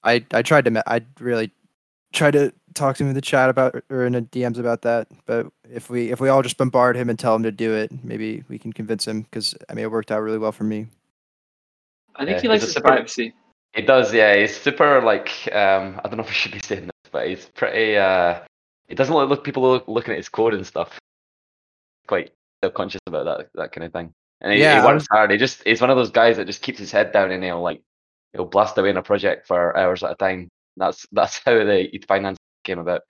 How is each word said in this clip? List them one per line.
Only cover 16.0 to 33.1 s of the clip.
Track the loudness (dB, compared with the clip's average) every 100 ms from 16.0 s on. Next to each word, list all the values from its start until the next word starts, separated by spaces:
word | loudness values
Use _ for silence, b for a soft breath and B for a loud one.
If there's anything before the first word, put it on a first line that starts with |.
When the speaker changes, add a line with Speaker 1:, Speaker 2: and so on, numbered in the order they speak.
Speaker 3:
I | -10
don't | -8
know |
if | -6
I |
should | -4 -6
be | -8
saying | -8 -8 -10
this, | -20 _
but | -6 -6
he's | -8 -12
pretty, | -6 -4 0 0 2
uh, | 2 2 2 -2 -8 _ _ _ _
he | -2
doesn't | 0
like | 2 2
look, | 0
people | -4 0
look, | 2 2 0
looking | -6 -4
at | -8
his | -8
code | 0 0
and | 0 -6
stuff. | -8 -8 -12 _ _ _ _ _ _ _ _ _ _ -6
Quite | -4 -4 _ _ _
self-conscious | -6 -4 -8 -8 -8
about | -6 -4
that, | -6 -10 -12
that | -12
kind | -10
of | -10
thing. | -10 -12 _ _ _
And | 0
he, | 4
he |
Speaker 1:
Yeah, | 6 6
I | 6
Speaker 3:
works | 4
Speaker 1:
was | 2
Speaker 3:
hard. | 2 4
He | 2
just, | 0 -2
he's | -2 2
one | 4
of | 2
those | 2
guys | 4 4 4
that | -4
just | -8
keeps | -10 -10
his | -2
head | 0 2
down | 2 0
and | -2
he'll, | -6 -4
like, | -6 -6 _ _ _ _ _
he'll | -10 -2
blast | 0 2 2
away | 0
in | 0
a |
project | 0 0 0 -2 _
for | 0 0 2
hours | 0 0
at | -6
a | -2
time. | -2 -2 -10 _ _ -6
That's, | -6 -6 -6
<laughs> |
that's | -2 -2 -2
how | 2 2
the | 4 0 0
eth | -8 -2
Finance | -2 -2 -8 _ _
came | -10 -8
about. | -4 -6 _